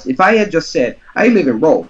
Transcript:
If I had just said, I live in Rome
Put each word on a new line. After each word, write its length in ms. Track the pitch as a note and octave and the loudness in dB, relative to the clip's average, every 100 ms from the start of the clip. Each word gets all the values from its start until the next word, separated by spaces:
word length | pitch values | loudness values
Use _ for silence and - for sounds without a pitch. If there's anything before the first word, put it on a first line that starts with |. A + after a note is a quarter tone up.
If 140 | - C3 | -8 0
I 160 | F#3+ | 2
had 160 | A3 G3+ | 2 0
just 200 | E3 - | -2 -4
said, 280 | E3 B2 - - | -4 -4 -4 -12
I 120 | - A3 | -2 2
live 200 | A3 C#3+ | 2 0
in 120 | A2 | 0
Rome 300 | D#3 C3 | 0 0